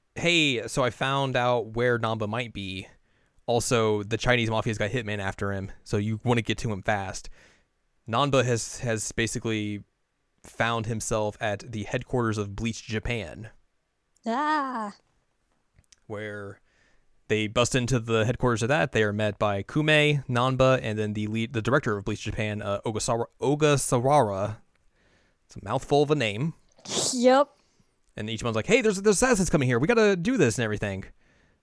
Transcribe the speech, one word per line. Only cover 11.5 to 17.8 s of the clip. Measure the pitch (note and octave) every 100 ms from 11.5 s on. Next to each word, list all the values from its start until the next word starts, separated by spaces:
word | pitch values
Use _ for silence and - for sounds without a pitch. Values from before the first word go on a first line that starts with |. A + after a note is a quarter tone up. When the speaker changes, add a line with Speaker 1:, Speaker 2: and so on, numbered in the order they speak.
| G2+ -
Speaker 1:
the | A2+
headquarters | G2 B2+ - B2+ A2+ G#2+
of | G2+ G2
Bleach | A2+ - -
Japan. | A2 - A#2+ E2 C#2+ A2 - _ _ _ _ _ _ A3+
Speaker 2:
Ah. | A#3+ D4+ D#4 C4+ B3 G#3 - _ _ _ _ _ _ _ _ _ _ -
Speaker 1:
Where | G#2 G#2+ G#2 G2 F#2+ _ _ _ _ _ _ -
they | G#2+ G#2+
bust | B2 A#2+
into | C3